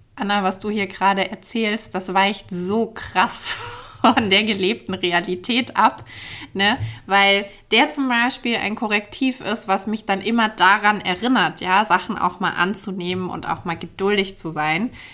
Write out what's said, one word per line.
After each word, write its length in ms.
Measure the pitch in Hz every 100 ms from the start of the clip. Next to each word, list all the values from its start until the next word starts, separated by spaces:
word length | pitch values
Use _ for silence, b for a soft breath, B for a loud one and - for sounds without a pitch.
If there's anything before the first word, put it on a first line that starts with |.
| _ -
Anna, 280 | 202 202
was 160 | 185 190
du 100 | 214
hier 180 | 214 196
gerade 420 | - 190 196 190
erzählst, 640 | - - 233 214 214 - 185
das 180 | 185
weicht 320 | 185 196 196 -
so 380 | 180 180 220 226
krass 640 | - - 185 240 - - - - -
<laughs> 220 | - -
von 280 | 226 240 214
der 140 | 190 220
gelebten 480 | 196 185 233 -
Realität 840 | 185 180 175 175 180 180 240 247 -
ab, 300 | 233 - - B B B B
ne? 240 | 190 202 247 B B -
Weil 400 | 196 196 196 202 B -
der 180 | 220 294
zum 180 | 294 262
Beispiel 480 | 240 240 - 240 226
ein 200 | 202 214
Korrektiv 680 | 214 208 208 - 262 247
ist, 260 | - 226 -
was 200 | 196 202
mich 180 | 214 -
dann 160 | 196
immer 260 | 214 233 214
daran 540 | 220 180 208 208 208
erinnert, 580 | - 180 233 254 165 -
ja, 240 | 180 190
Sachen 340 | 220 180 - -
auch 220 | 180 -
mal 120 | 180
anzunehmen 800 | - 180 208 - 185 175 185 180
und 180 | - -
auch 160 | 160 175
mal 120 | 170
geduldig 600 | 170 - 196 208 190 -
zu 140 | 165
sein. 400 | 156 151 160 247 B B